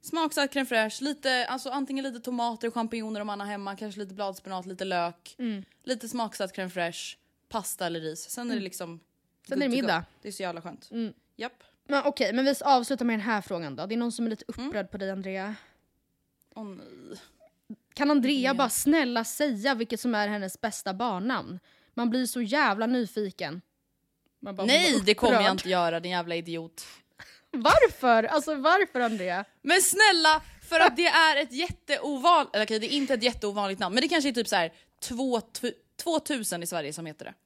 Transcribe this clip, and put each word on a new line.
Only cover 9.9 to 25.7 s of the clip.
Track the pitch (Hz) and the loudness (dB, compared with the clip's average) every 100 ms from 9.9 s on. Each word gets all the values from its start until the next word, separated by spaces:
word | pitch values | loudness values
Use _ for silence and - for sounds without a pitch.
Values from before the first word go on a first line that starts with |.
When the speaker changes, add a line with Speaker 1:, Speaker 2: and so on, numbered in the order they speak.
| 170 175 _ | 0 -2 _
Speaker 1:
Det | - | -14
är | |
så | 190 | -8
jävla | 190 170 | -8 -8
skönt. | 165 - - | -12 -16 -12
Speaker 2:
Mm. | 226 220 - _ - | -8 -8 -8 _ -12
Speaker 1:
Japp. | 233 _ _ _ _ | -12 _ _ _ _
Speaker 2:
Men | 285 | 0
okej, | 277 285 220 | 0 0 0
men | 226 | 2
vi | 269 277 | 2 2
avslutar | - 269 233 269 | 4 4 4 -2
med | 240 | 0
den | 220 208 | 0 0
här | 220 | -2
frågan | 180 180 160 135 | -2 -6 -6 -8
då. | 180 | -6
Det | |
är | 226 | -2
någon | 240 | -2
som | 226 226 | -2 -4
är | |
lite | 220 - 240 | -4 -10 -10
Speaker 1:
Mm. | 262 | -6
Speaker 2:
upprörd | 214 190 | -6 -6
på | 202 | -6
dig, | 190 | -6
Andrea. | 190 190 190 190 214 - _ _ _ _ _ _ _ _ | -6 -6 -6 -8 -10 -16 _ _ _ _ _ _ _ _
Speaker 1:
Åh, | - | -16
nej. | 214 185 - - - 196 - _ _ _ _ 220 _ | -14 -14 -18 -20 -18 -18 -18 _ _ _ _ -20 _
Speaker 2:
Kan | - 285 | -2 4
Andrea | 294 254 285 | 4 4 2
Speaker 1:
Igen. | 254 269 | 2 2
Speaker 2:
bara | 254 | 2
snälla | - - 320 254 240 | 2 4 4 4 0
säga | 226 - 294 220 233 | -4 0 0 0 0
vilket | 254 233 226 | 0 -2 -2
som | 247 | 0
är | 220 208 | 0 0
hennes | 208 190 - | -2 -6 -6
bästa | 226 - - | -6 -6 -6
barnnamn? | 190 240 185 208 240 - 180 _ _ _ | -4 -2 -2 -2 -4 -4 -12 _ _ _
Man | - 240 | -2 0
blir | 247 247 | 0 -2
så | 254 | -2
jävla | 226 277 269 202 226 | 0 2 2 2 0
nyfiken. | 254 220 - 202 - 165 165 - _ _ _ _ _ _ _ | 0 0 -4 -6 -6 -8 -8 -14 _ _ _ _ _ _ _
Man | 202 196 | -14 -4
bara, | 202 | 4
Speaker 1:
Nej, | 285 349 | 4 6
Speaker 2:
hon | 269 | 2
var | 190 | 2
Speaker 1:
det | |
kommer | 214 240 | 4 6
jag | 240 | 6
Speaker 2:
upprörd. | 196 | 4
Speaker 1:
inte | 190 | 2
göra, | 180 | 0